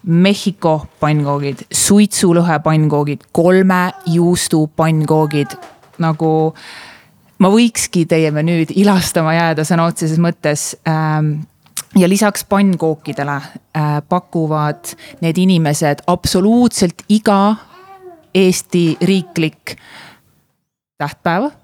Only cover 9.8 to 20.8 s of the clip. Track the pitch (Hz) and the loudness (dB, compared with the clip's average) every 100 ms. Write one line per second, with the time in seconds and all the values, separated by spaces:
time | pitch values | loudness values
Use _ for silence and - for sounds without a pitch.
9.8 | 165 156 160 160 170 - 151 147 - - | 0 -2 -2 0 0 -2 -4 -4 -6 -8
10.8 | 170 160 156 156 151 151 - _ _ - | -4 -2 -2 0 -2 -4 -10 _ _ -14
11.8 | - 196 180 202 208 202 - 196 202 170 | -2 2 2 2 0 -2 -4 0 2 0
12.8 | 160 151 - 139 143 143 143 - _ 151 | -2 -4 -8 -6 -6 -6 -10 -20 _ -4
13.8 | 151 147 147 180 - 170 156 156 151 147 | -2 -2 -2 -4 -4 -4 -2 -2 -2 -6
14.8 | - - - - 165 165 185 175 156 151 | -14 -18 -20 -6 -4 0 2 2 0 0
15.8 | 156 143 - 180 - 185 196 240 240 - | -2 -2 -2 -2 -2 0 2 2 2 0
16.8 | 180 - - 214 214 196 202 214 - - | -4 -4 -2 0 2 2 2 0 -8 -20
17.8 | - - 370 339 _ 185 185 - - 180 | -20 -20 -20 -20 _ 2 2 2 -2 0
18.8 | 165 151 180 190 - - 156 _ - - | 0 0 0 0 -2 -4 -4 _ -18 -18
19.8 | - - - _ _ _ _ _ _ _ | -20 -20 -20 _ _ _ _ _ _ _